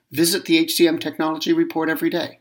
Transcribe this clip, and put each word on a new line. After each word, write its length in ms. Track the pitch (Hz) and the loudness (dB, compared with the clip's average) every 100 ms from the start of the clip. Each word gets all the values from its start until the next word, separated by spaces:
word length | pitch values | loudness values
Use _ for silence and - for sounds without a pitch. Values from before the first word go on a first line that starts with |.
| _ | _
visit 340 | 135 170 185 - | -2 0 0 2
the 140 | 160 | 2
H 160 | 160 - | 2 2
C 120 | 170 | 2
M 120 | 160 | 2
Technology 520 | 156 147 156 160 160 | -4 -4 -4 -2 0
Report 360 | 165 165 165 160 | 0 0 -2 -2
every 220 | 156 165 | -2 -2
day. 260 | 170 156 - | -2 -4 -10